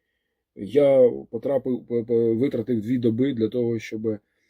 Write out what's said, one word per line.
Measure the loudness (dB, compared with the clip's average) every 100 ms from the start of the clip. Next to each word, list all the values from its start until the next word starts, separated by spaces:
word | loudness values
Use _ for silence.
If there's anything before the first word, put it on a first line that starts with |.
| _ _ _ _ _
Я | -14 -2 2 4 6 4 2 -8
потрапив, | -8 -4 -2 -2 -6 -4
п-, | -6
п-, | 0 0 2
витратив | 2 0 -2 -2 -4
дві | -2 0
доби | 0 2 0
для | 0 -2
того, | 0 -2 -4
щоб | -6 -6 -4 -6 _ _ _